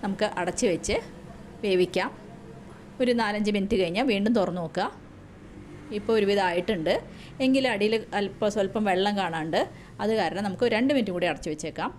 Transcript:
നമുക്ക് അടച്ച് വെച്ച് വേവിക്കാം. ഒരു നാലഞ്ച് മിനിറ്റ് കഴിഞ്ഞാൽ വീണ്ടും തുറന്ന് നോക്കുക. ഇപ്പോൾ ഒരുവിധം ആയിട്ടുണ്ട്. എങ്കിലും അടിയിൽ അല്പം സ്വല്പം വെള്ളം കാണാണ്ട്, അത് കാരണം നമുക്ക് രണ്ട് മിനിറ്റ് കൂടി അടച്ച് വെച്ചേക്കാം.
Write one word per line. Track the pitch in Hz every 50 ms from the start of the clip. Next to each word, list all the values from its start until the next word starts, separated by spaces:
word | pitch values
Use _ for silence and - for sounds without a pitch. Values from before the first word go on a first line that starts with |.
| -
നമുക്ക് | 208 196 - 214 208 - -
അടച്ച് | 180 180 - - - 220 170
വെച്ച് | 160 - - 208 - 453 - - - - - - - - - - - -
വേവിക്കാം. | 208 190 180 180 175 - 185 185 - - - - - - - - - - - - - - - - - - - 262
ഒരു | 247 247 233
നാലഞ്ച് | 220 208 208 208 214 214 208
മിനിറ്റ് | 202 190 196 220 190
കഴിഞ്ഞാൽ | 185 165 170 202 254 269
വീണ്ടും | 214 196 202 247 247
തുറന്ന് | 226 185 180 175 180 170
നോക്കുക. | 160 - 180 196 - - - - - - - - - - - - - - - - - - - - - 220 208
ഇപ്പോൾ | 202 - 226 220
ഒരുവിധം | 202 196 202 202 190 180
ആയിട്ടുണ്ട്. | 170 175 180 - 220 175 156 170 208 453 - - - - - - - - 262
എങ്കിലും | 262 262 269 262 254 226
അടിയിൽ | 196 208 214 226 220 214 - - 202
അല്പം | 202 190 - - 220 208 202
സ്വല്പം | 220 196 190 196 220 214 202
വെള്ളം | 185 180 190 208 208 202
കാണാണ്ട്, | 190 175 165 160 156 160 160 202 302 - - - - - - - 208
അത് | 208 226 220
കാരണം | 185 160 160 185 208
നമുക്ക് | 202 185 - 247 240 226
രണ്ട് | 214 247 269 294
മിനിറ്റ് | 269 240 190 180
കൂടി | 175 175 175 151
അടച്ച് | - - 170 151
വെച്ചേക്കാം. | 151 - 160 147 - 165 254 359